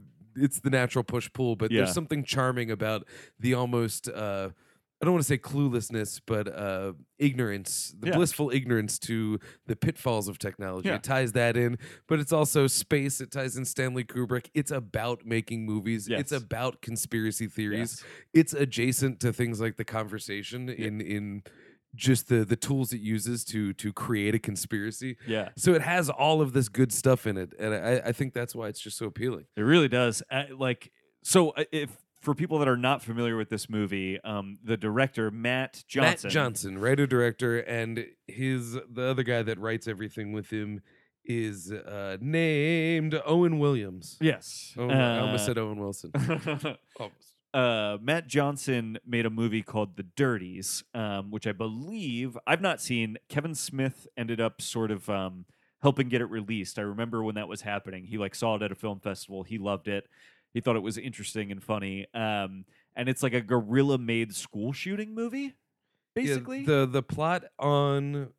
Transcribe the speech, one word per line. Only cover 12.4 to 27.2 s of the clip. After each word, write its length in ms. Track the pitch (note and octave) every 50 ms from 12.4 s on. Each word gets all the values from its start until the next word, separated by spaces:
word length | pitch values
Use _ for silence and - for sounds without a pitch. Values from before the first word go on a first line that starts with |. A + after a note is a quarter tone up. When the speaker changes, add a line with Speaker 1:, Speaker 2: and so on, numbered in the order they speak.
| D3+ - - D3+ C3+
Speaker 1:
space. 560 | C3 - - - - D#3 C#3+ C3+ C#3 C3+ -
It 80 | C3 -
ties 280 | - C#3 C3 B2+ A2+
in 80 | B2+ C3
Stanley 400 | - - - C3 B2+ B2 B2+ A2+
Kubrick. 420 | - - B2 B2 A2 B2+ B2 - - -
It's 160 | D3+ C#3 -
about 520 | D3+ C3 A2+ F#2+ - A2 A2+ A#2+ A#2+ - -
making 440 | A2+ A2+ A2+ G#2+ - A#2 A2+ A2
movies. 420 | G#2+ G#2+ G#2+ F#2 A2+ A2+ G#2+ F#2+ G2+
Speaker 2:
Yes. 120 | A#2+ C#3
Speaker 1:
It's 100 | C#3 -
about 500 | D3+ C3+ A#2 - A#2 A2+ B2+ C3 - -
conspiracy 640 | - A2+ A2+ A2 - - - A2+ A2 A2 G#2+ - A2+
theories. 560 | G2+ - A2 G#2+ G#2 G#2 A2+ A#2 A2+ - -
Speaker 2:
Yes. 20 | - - - - - _ -
Speaker 1:
It's 200 | D#3+ D#3+ - D#3
adjacent 680 | C#3+ C#3+ C3 - A#2 B2 C3 B2+ - C#3 C3+ A#2 -
to 120 | B2 A#2+ G#2+
things 280 | - A#2+ A#2 A2+ G#2
like 140 | A2+ A2+ -
The 80 | - G#2+
Conversation 800 | - A2 A2 A2 G2+ G#2 G#2 - - G2+ G2+ G2 - A#2 B2+ B2+
Speaker 2:
Yeah. 60 | B2+ A#2 - A2
Speaker 1:
in, 120 | G#2+ G#2 G#2+
in 440 | F#2 E2 G#2 G#2 G#2 G2+ G2+ G#2 - - - - - - - _ _ _ -
just 320 | A#2 - C3 C3 - -
the, 160 | - B2 A2+ A2
the 120 | F#2+ A#2
tools 360 | - - - C#3 C3+ B2+ G#2
it 100 | B2 A2+
uses 440 | G#2 G#2+ A2 G#2+ F#2+ A#2+ A#2+ A#2 -
to, 260 | - - A2 G#2 G2 F#2+
to 200 | - - G#2 -
create 400 | - - - A#2 G#2 G2+ G#2 A2
a 60 | A2
conspiracy. 760 | - A2+ G2+ F2 - - A2+ G#2 G2+ A2 G#2 - B2+ C3 A#2 - -
Speaker 2:
Yeah. 220 | A2+ A2 G#2+ G2 - -
Speaker 1:
So 180 | - - F#3 F3
it 80 | D#3 C3+
has 260 | E3 F3 F3+ D#3+ C#3+
all 320 | - - C#3 D#3 D#3+ D#3
of 120 | D3+ C3 B2
this 140 | C#3 B2
good 240 | - - B2 C3 A#2+
stuff 360 | - - - C3 B2+ -